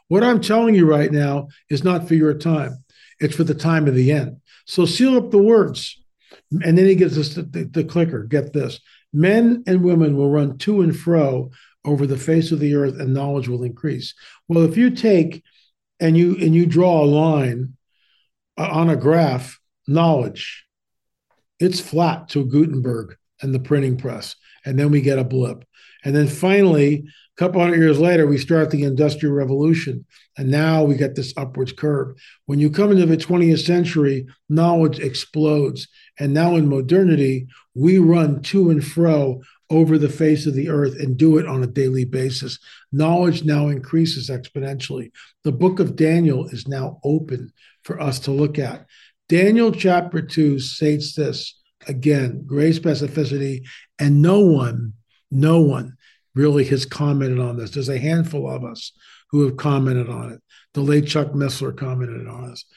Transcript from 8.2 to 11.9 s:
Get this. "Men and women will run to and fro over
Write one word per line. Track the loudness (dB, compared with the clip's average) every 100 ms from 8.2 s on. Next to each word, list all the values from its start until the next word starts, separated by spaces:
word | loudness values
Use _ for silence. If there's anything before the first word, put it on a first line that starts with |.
Get | -4 -4 -2
this. | -6 -6 -10 _ _ _
"Men | 0 2 4 4 2 0
and | 0
women | 2 2 2 2
will | 0
run | 0 -2 -4
to | -2 0
and | 0 0
fro | 0 0 2 -2 -6 -14 _ _
over | -4